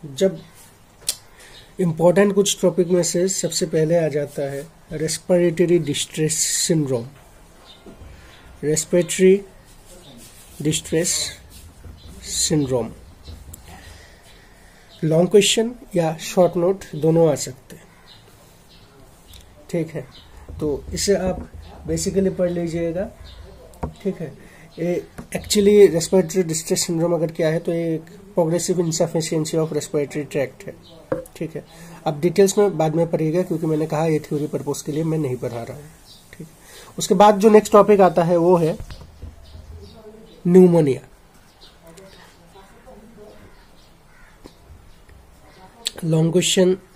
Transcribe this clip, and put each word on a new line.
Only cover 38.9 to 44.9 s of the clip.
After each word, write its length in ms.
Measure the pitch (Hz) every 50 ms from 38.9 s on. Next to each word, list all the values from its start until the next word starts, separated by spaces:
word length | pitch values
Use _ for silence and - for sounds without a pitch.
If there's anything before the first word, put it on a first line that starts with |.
| - - - - - - - - - - - - - - - - - - - - - - - - - - - - - - -
न्यूमोनिया। 560 | 175 175 185 185 180 170 170 160 139 127 123 - - - - - - _ - - - _ _ - - - - _ 170 170 175 190 190 - - - - - - 170 165 - 190 190 - - - - - - 202 214 220 226 208 208 214 214 - - - - - - - - - - - - _ _ - - - - - - - - - - - - - - - - -